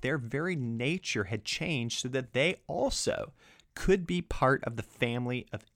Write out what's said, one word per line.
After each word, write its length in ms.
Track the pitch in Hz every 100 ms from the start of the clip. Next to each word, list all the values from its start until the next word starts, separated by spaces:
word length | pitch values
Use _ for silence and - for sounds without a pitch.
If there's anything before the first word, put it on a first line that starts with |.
their 160 | 127 151
very 360 | 120 139 170
nature 680 | 170 120 117 127 180 - 117
had 220 | 101 110 -
changed 540 | - 160 147 117 -
so 80 | 127
that 260 | 131 123
they 220 | 123 156 185 -
also 640 | - 269 - - - - - - - _
could 320 | - - 190 170
be 140 | 175
part 420 | 170 - 131 135
of 120 | - 113
the 60 |
family 640 | - - 120 120 123 123 110
of 140 | 107 -